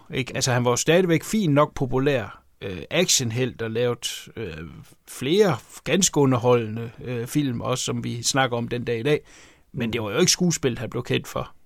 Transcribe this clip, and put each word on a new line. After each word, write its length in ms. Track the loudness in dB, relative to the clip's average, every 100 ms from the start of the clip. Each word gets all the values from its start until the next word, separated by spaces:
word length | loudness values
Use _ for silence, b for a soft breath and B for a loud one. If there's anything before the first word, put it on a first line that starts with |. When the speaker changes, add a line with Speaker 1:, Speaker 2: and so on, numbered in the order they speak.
| -4
Speaker 1:
ikke? 220 | -6 -4 -2
Altså, 160 | 0
han 140 | 2 2
var 60 |
jo 40 | 2
stadigvæk 480 | 4 4 4 0
fint 300 | 0 0 4
nok 200 | 4 4 0
populær, 680 | -2 0 0 0 -2 -12 _ _
øh, 160 | -10 -10 -4
actionhelt 720 | 0 2 2 0 -2 -4 -4
og 100 | -4
lavet, 560 | 0 0 -2 -6 -10 -12 -10
øh, 180 | -10 -10 -12 -14 -20 -20 -20
flere 500 | -6 2 4 4 2 -6 -12
ganske 360 | -2 2 2 4
underholdende, 720 | 4 6 4 4 2 -6 -10 -12
øh, 240 | -8 -8 -2
film, 340 | 0 0 0
også 220 | -2 -2
som 200 | -2 -4
vi 200 | -6 -4
snakker 340 | -2 0 2 0
om 100 | -2
den 180 | -4 -4
dag 140 | -2
i 40 |
dag. 160 | 0 0 B B B B _
Men 120 | -6 -4
Speaker 2:
Mm. 40 |
Speaker 1:
det 100 | -2
var 80 | -2
jo 60 | 2
ikke 120 | 2
skuespil, 460 | 2 0 0 -2 -2
han 120 | -6
blev 140 | -6
kendt 240 | -4 -4 -4
for. 260 | -8 -8 -14